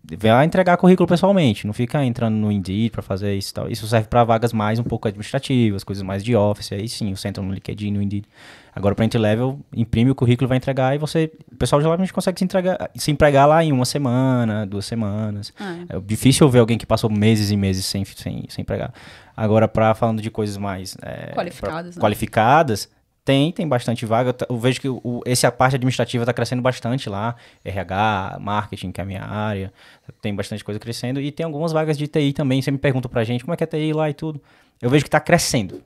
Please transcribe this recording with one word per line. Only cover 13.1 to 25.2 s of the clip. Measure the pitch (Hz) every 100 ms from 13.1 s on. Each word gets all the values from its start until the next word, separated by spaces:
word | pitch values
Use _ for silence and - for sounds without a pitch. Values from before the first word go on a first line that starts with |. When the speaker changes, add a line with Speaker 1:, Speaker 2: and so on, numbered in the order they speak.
| 147 151 135 143
Speaker 1:
lá | 156
em | 165
uma | 131
semana, | 123 147 135 123 131 127 113 107
duas | 104 101
semanas. | - 117 107 107 107 104 101 -
Speaker 2:
Ah, | 202 175 -
é. | -
Speaker 1:
É |
difícil | 98 107 127 135 151
ver | 123
alguém | 110 113
que |
passou | - 110 110
meses | 104 110 110 104
e | 104
meses | 98 95
sem, | - 98
sem, | 98 - - - -
sem | -
empregar. | - 101 - - - - -
Agora, | - 110 110 110
pra, | 110 110
falando | 110 117 110
de | 107
coisas | 110 107 98
mais, | 101 95 95 -
é, | - - 80
Speaker 2:
Qualificadas, | - 180 - - 160 175
Speaker 1:
pra, | 175
Speaker 2:
né? |
Speaker 1:
qualificadas, | 107 101 107 - 110 147 156 101 - _ _ _
tem, | - 135 151
tem | - 165
bastante | 123 - 117
vaga. | 110 113 127
Eu |
t-, | 123 -
eu | 123
vejo | 123 123
que | 135
o, | 120 123 120